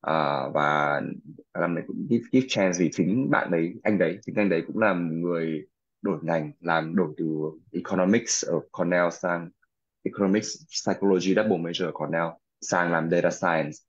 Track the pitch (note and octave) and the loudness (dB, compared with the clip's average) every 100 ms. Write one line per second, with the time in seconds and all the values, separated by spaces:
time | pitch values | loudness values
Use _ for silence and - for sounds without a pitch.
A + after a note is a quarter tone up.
0 | D#2 D#2+ D2 C#2+ C2+ D#2 D2 D2+ D2 C#2+ | 0 0 2 0 -2 0 2 2 2 0
1 | - - D2 D#2 - - E2+ E2+ - - | -4 -10 -14 -20 -14 -4 -2 -2 -4 -8
2 | - A#2 - C3 B2+ - F#2+ F2 E2+ - | 0 0 4 2 2 2 2 4 0 2
3 | E2+ A#2 C3+ - - E2+ E2+ G#2 G#2+ G2+ | 2 2 2 0 2 0 0 -2 0 2
4 | E2+ F#2+ - - G2 E2+ E2 G#2+ A2 F2 | 2 0 -6 0 2 2 -2 0 0 2
5 | E2+ E2 F2 E2+ E2 D#2 - _ _ _ | -2 -2 -2 -2 -2 -4 -8 _ _ _
6 | - E2 E2 E2 D2+ - E2+ E2 D#2+ F#2 | -4 -2 -2 -2 -2 -8 -2 0 0 0
7 | E2 D#2 E2 D#2 D#2 D#2+ _ F2+ - F#2 | 0 -2 -4 -2 -4 -8 _ -8 -4 0
8 | F#2 A2+ - - - D#2+ - - F2 F2 | 4 2 2 -4 -2 -2 -4 -4 0 2
9 | F2 - F2+ F2 E2+ _ _ _ _ _ | 2 0 -4 -4 -6 _ _ _ _ _
10 | - - G2 G#2 - - - - - - | -10 0 2 2 0 -12 -10 -6 -4 0
11 | G2 F#2 F2+ F#2+ A2 F2+ E2 E2 F2 - | 2 4 4 2 2 0 -2 -4 -4 -4
12 | D2+ E2 E2 - _ _ - F2+ F2 E2 | -4 -2 -2 -6 _ _ -2 0 2 0
13 | E2 F2 F2 - F#2 E2 D2+ D2+ | 2 2 2 0 0 0 -2 -8